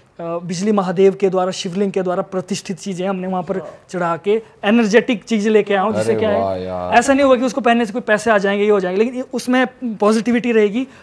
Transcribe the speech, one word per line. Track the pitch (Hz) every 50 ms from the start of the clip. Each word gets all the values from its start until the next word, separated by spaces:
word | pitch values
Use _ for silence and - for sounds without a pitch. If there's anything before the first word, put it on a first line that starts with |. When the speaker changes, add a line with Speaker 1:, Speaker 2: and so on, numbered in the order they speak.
| _ _ _ -
Speaker 1:
बिजली | 170 170 170 175 180 170 185 165 196 214
महादेव | 214 202 180 185 180 180 190 196 185
के | - 202 190
द्वारा, | 180 185 180 190
शिवलिंग | 180 - - 190 170 196 208 196
के | 170 190
द्वारा | 180 180 175 190
प्रतिष्ठित | 190 - - 185 180 - 208 - - - 196 -
चीज़ें | - 202 185 170 180 196
हमने | 190 185 180 185
वहाँ | 185 185
पर | 175 165 190 160 156 - - - _ -
चढ़ा | - 180 175 170 170
के | - - 202 208 226 220 - _ - -
एनर्जेटिक | 202 220 240 233 202 196 233 - - 247 185 -
चीज़ें | - 226 214 202 226
लेके | 214 208 202 208 202
आया | 190
हूँ, | 185 214 214
जिससे | 214 214 226
Speaker 2:
अरे | 214 220
Speaker 1:
क्या | 220 214 202 -
Speaker 2:
वाह | 98 95 -
Speaker 1:
है, | 185 185
Speaker 2:
यार। | - 92 90 90 90 -
Speaker 1:
ऐसा | 233 233 269
नहीं | 269 269 285
होगा | 269 262
कि | 226 262
उसको | 247 - 269
पहनने | 208 247 233 233 240
से | 202
कोई | 202 247
पैसे | - - 214 202 - 233
आ | 214 202
जाएंगे, | 185 196 202 202 208
ये | 214
हो | 208 196
जाएंगे, | 185 180 185 196
लेकिन | 226 254 247
ये, | 254 269 -
उसमें | - 233 - 247 254 254 254 254 - - 254 240 214
पॉजिटिविटी | 180 208 208 220 226 185 240 233 240 196 247
रहेगी | 220 220 208 208 190 247 269 262 - -